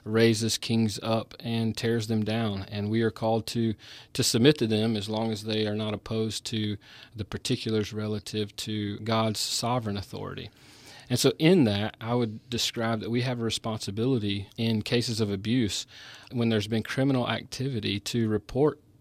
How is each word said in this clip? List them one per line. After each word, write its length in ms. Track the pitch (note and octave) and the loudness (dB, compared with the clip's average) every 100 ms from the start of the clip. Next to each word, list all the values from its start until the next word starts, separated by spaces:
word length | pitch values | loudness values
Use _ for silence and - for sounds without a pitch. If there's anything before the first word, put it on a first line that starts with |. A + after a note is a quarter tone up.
raises 520 | - A2 A#2 G#2+ A2+ - | 0 6 6 6 2 -2
kings 420 | - A2+ A2 G2+ | 0 2 2 0
up 320 | A2+ A2+ G#2+ - | -2 -2 -2 -8
and 360 | A#2 A2+ A2+ G#2+ | -4 -2 -2 0
tears 300 | A#2 A#2 A2 | 0 0 0
them 180 | A2 | 0
down, 400 | G#2 A2+ A2+ G2 F#2+ | 0 0 -2 -4 -6
and 200 | G#2 G#2 | -6 -2
we 120 | A2+ | 2
are 80 | A2+ | 2
called 360 | - A2+ A2+ - | 0 0 0 0
to, 260 | A#2+ A2+ G#2 - - - | 0 0 -2 -8 -20 -8
to 80 | - | -2
submit 340 | B2+ A#2 B2+ D3+ | 2 6 6 6
to 80 | A2+ | 4
them 300 | G#2+ A2+ G#2+ | 2 2 0
as 140 | G2+ | -2
long 200 | G#2+ A2+ | -2 -2
as 140 | G#2+ | -2
they 220 | G#2+ A2 G#2+ | -2 -2 0
are 100 | G#2 | -2
not 180 | G#2+ | -2
opposed 520 | G#2 - A2 A2 G#2+ - | -4 -4 -2 -2 -4 -6
to 320 | A2+ G#2+ G#2 - - - | -4 -2 -4 -8 -20 -16
the 100 | A2 | -12
particulars 680 | G2+ G#2 - B2+ A#2 A2 G2+ | -8 -6 -4 -2 0 0 -2
relative 640 | G#2 G#2+ G#2+ - G#2+ G#2 - | -4 -4 -4 -4 -4 -4 -6
to 420 | - G#2+ G#2 G2+ | -6 -4 -4 -4
God's 400 | G#2+ A2 A2 G#2 | -2 0 2 0
sovereign 580 | - - A#2+ B2 A2 G2+ | -2 -2 -2 -2 -2 -4
authority. 500 | - - G2 G2 B2 - - - - - - | -6 -10 -10 -10 -12 -16 -20 -20 -20 -18 -4
And 100 | B2 | 2
so 140 | C#3 - | 2 4
in 240 | D#3+ F#3 | 6 8
that, 320 | A#2 G2+ G#2+ - | 6 4 0 -4
I 140 | A2+ | -2
would 340 | B2 A#2 A2 - | 0 0 -4 -6
describe 500 | A#2 - - A2+ A2+ | -4 -2 -2 -2 -2
that 100 | G2 | 0
we 120 | A#2+ | -2
have 180 | B2 B2 | 0 -2
a 40 | |
responsibility 1040 | A2+ - A2+ A2 - G2+ B2 C3 G#2 G2+ F#2+ - | -2 -2 -4 -6 -6 -2 2 2 0 -2 -6 -2
in 260 | A2+ A2 | 0 0
cases 380 | - A#2+ A#2 A2 | 2 0 0 0
of 120 | G#2 | 0
abuse 520 | G2 G#2+ B2 G#2+ - - - - - - | 0 0 2 2 -2 -8 -14 -20 -20 -8
when 200 | C3 A#2 | 0 2
there's 180 | A2 G2+ | 2 2
been 160 | A2+ | -2
criminal 440 | G#2+ - C3+ C3 A#2+ | -2 0 2 2 0
activity 680 | A#2 - - C3+ B2 G2+ G2+ | -2 -6 -6 -4 -4 -2 -4
to 300 | - A#2+ A2 | -2 0 2
report 500 | G#2+ - B2+ D3 - _ - | 0 -2 0 2 0 _ -20